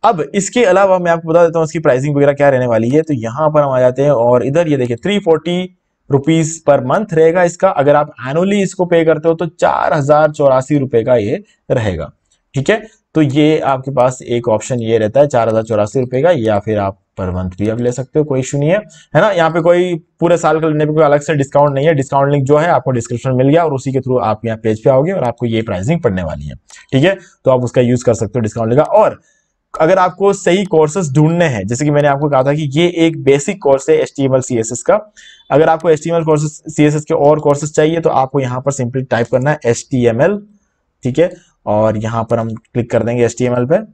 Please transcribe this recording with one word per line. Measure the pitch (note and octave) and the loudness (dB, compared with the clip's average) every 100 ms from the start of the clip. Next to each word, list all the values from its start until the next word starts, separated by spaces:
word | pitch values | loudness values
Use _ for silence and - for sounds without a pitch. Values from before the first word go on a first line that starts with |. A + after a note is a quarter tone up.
अब | G#3+ G3 D3 | 0 0 -2
इसके | G3+ F#3+ B3 | -4 -2 0
अलावा | A3 F#3 G3 F#3 | 2 4 4 2
मैं | F3 | 0
आपको | E3 E3 | -2 0
बता | E3 | 2
देता | E3+ E3 | 2 2
हूँ | D#3+ | -4
इसकी | E3+ | -2
प्राइसिंग | D#3 B2+ C#3+ C#3+ | 0 0 0 2
वगैरह | C#3+ | 2
क्या | C#3+ C#3+ | 2 2
रहने | C3 B2 | 2 0
वाली | A2+ A2+ | 0 2
है। | D3 | 0
तो | D#3+ | 0
यहाँ | C#3 A2 B2+ D#3 | -4 -6 -2 0
पर | D3+ | 0
हम | C#3+ | 0
आ | B2+ | 2
जाते | B2+ B2+ | 0 2
हैं | C#3+ | 0
और | C3 A#2+ B2 A#2+ | 2 2 2 2
इधर | D3 E3+ | 0 0
ये | C#3+ | 0
देखिए, | B2 A#2 | -2 -4
थ्री | F3 G3+ | -2 -2
फ़ोर्टी | G3 D#3+ E3+ F3 F#3 _ _ _ _ | 0 0 0 -4 -6 _ _ _ _
रुपीज | C#3 C#3+ D#3+ D#3+ - | -2 2 0 0 -4
per | - C#3+ | 0 2
month | B2 D#3+ G#3+ | 2 -2 -2
रहेगा | D#3+ D#3+ F3 | 2 2 2
इसका। | F3 - F#3+ | 0 0 -2
अगर | F3 C#3 D3 | 0 2 2
आप | D3+ - | 0 -8
annually | B2 D3+ F#3+ G3+ | -6 -2 0 0
इसको | F#3+ - F3 | -2 -4 0
पे | E3+ | 2
करते | D#3+ D#3 D#3+ | 2 2 0
हो, | |
तो | E3 F3 | -2 -4
चार | _ - - - | _ -2 0 -2
हजार | D#3+ C#3 D3+ D#3 | -2 2 2 2
चौरासी | D3+ C#3+ C3 B2+ D3 | 2 2 2 0 -2
रुपए | C3 A#2+ | 0 -2
का | A2 B2 | 2 0
ये | G#2 E3 G3+ _ _ | 0 -6 -8 _ _
रहेगा, | C3+ G#2+ F2 D2 _ _ _ _ | -2 -2 -6 -10 _ _ _ _
ठीक | C#3 D3 | -6 -2
है। | A3 A3 _ _ | -2 -4 _ _
तो | D3+ | 0
ये | D3+ C#3 D3+ D#3 | 0 2 2 2
आपके | - C3 C3 | 0 -2 -4
पास | C3 B2 C3+ | 0 0 -2
एक | - A#2+ A#2+ | -6 -4 0
ऑप्शन | G#2+ - B2 | -2 -2 -6
ये | A2+ A2+ | 0 0
रहता | G#2+ C3+ | 2 2
है | C#3+ | 2
चार | B2+ A2+ | 2 0
हजार | A2+ | 0
चौरासी | A2+ G#2+ G#2+ C3+ | -2 -2 -2 -2
रुपए | B2 B2+ | -2 0
का, | D#3 | 0
या | E3+ A2 G#2 | 0 0 -2
फिर | - G#2+ | -2 -2
आप | G2 G2 _ - | -2 -6 _ -8
per | F#2+ | -6
month | F2+ F#2 F2+ | -4 -6 -4
भी | G#2 | -4
आप | A2+ | -2
ले | A#2+ | -4
सकते | B2 B2+ D#3 | -4 -4 -2
हो, | |
कोई | D3+ C3 | -2 -2
इशू | C3 C#3+ | -2 -2
नहीं | C#3+ | 0
है, | G3 G#3 - _ | 0 -4 -20 _
है | D#3 | -2
ना। | G#3+ | 0
यहाँ | F#3 E3 | 2 0
पे | E3 | 2
कोई | E3 F3 F3+ E3+ _ _ | 2 2 2 -4 _ _
पूरे | E3 E3+ | 0 2
साल | D#3+ D#3 | 2 0
का | D#3+ | 0
लेने | D3+ D3+ | 0 0
पे | |
कोई | D3+ | 2
अलग | D3+ D3 | 2 2
से | D3 | 0
डिस्काउंट | D3+ C3+ C#3+ D3 | -2 0 2 2
नहीं | C3+ D3+ | 2 0
है। | |
डिस्काउंट | D3+ C3 C#3+ C#3 | 0 0 0 2
लिंक | D3 | 0
जो | C3+ D3 | 2 2
है, | E3+ | 2
आपको | C#3+ - | 0 0
डिस्क्रिप्शन | B2 - A#2+ C3+ | -4 -4 -6 -2
मिल | B2+ C3+ | 0 2
गया | D#3+ | 2
और | E3 | 2
उसी | C3+ C#3 | -2 -4
के | C3 | -4
through | B2+ B2+ | -2 -2
आप | A2 G#2+ | 0 -4
यहाँ | A2+ A2 | -6 -4
पेज | A2 G#2+ | -2 0
पे | C#3+ | 2
आओगे | C3 D#3 | 2 0
और | G3 | -2
आपको | B2 - A#2+ | -4 -4 -4
ये | A2 | -2
प्राइसिंग | A2 F#2 G2+ E3+ | -4 -4 -2 -2
पड़ने | B2+ F#2 | -2 -4
वाली | E2+ D2+ C#2+ | -6 -10 -12
है, | B1 _ - _ | -16 _ -20 _
ठीक | C3+ | 0
है। | D#3+ G3 - _ | 0 0 -10 _
तो | - | 0
आप | C3 | 0
उसका | B2 - | 0 0
यूज़ | B2 B2 | 0 0
कर | - | 0
सकते | A2 G#2 B2+ | -2 -2 -4
हो | |
डिस्काउंट | A2 A#2 A2+ | -4 -4 -2
लिंक | B2+ | 0
का। | D3+ | 2
और | G#3 F#3+ - _ _ _ _ _ | 2 2 -2 _ _ _ _ _
अगर | - D#3+ F#3+ | -2 0 2
आपको | F3+ E3 G3 | 0 0 -2
सही | G3 - F3+ F#3+ | 0 0 0 0
कोर्सेज | D#3+ D#3 E3+ E3 | 0 2 0 -2
ढूंढने | C3+ D#3 E3+ E3+ | 2 2 2 0
हैं, | A#2 F#2+ | 0 -4
जैसे | A#2+ | -2
कि | D3 | 0
मैंने | D3 D3 | 2 2
आपको | C#3 D3+ | 0 0
कहा | C#3 | 0
था | C3 | 0
कि | D3 D3+ | 0 -2
ये | C#3 F3 E3+ | 0 0 2
एक | E3 D3 | 0 0
बेसिक | C3 C#3 F3 G3 | 2 2 0 -4
कोर्स | C#3+ C3+ - | 0 0 2
है | D#3 | 0
एचटीएमएल, | B2+ - C3+ C3 | 0 -2 0 0
सीएसएस | B2+ A#2+ A2+ B2 | 0 -4 -4 -6
का। | - G3+ G#3+ _ - - _ | -2 -2 -2 _ -20 -20 _
अगर | C#3 D#3+ | 0 2
आपको | D#3+ F3 | 0 0
एचटीएमएल | D#3 E3+ E3+ | 0 0 -2
कोर्सेज, | D#3+ D#3 D3+ - - | 0 0 -2 -10 -12
सीएसएस | D#3 D3 D3+ | 0 2 2
के | D3+ | -2
और | D#3+ C#3+ D3+ | 2 2 2
कोर्सेज | D3+ C#3+ D3+ | 2 -2 -2
चाहिए, | D#3 D#3 E3 | 0 0 2
तो | D#3+ | 0
आपको | - C3+ C#3+ | 0 -2 -2
यहाँ | B2+ B2+ | -4 -4
पर | C3 | -6
simply | C#3 B2 C3 C3 | -4 -4 -6 -4
टाइप | A#2 A#2+ | -4 0
करना | B2+ C3+ | -2 -2
है | D3+ A#2 | -2 -2
एचटीएमएल, | A#2 - C3 A#2+ A2+ D#3+ G#3 - _ _ _ _ _ | -4 -2 0 0 2 0 0 -8 _ _ _ _ _
ठीक | C3 C3+ | -6 0
है। | F3 - _ _ - | -2 -2 _ _ -4
और | G#2 A2 G#2+ | 0 0 -2
यहाँ | A2 A#2 A2 | -4 -6 -4
पर | A#2 | -4
हम | A2+ | -4
क्लिक | A2+ _ A#2+ A#2+ | -10 _ -6 -2
कर | A#2 | -2
देंगे | A2+ A#2+ | -2 0
एचटीएमएल | A#2 - B2 B2 B2 | -2 0 -2 -2 0
पे | F3+ A3 | -2 -4